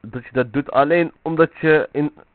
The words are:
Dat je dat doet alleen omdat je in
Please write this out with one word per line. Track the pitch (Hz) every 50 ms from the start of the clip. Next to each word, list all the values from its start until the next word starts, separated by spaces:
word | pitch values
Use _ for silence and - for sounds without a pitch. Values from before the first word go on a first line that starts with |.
Dat | _ 113 110 127 117
je | - -
dat | 127 127 120 104
doet | 139 147 -
alleen | - 127 139 147 165 175 170 160 - _ _
omdat | 160 165 160 165 160 _
je | - - 160 156 151 - - _
in | 139 147 147 _ - - _ _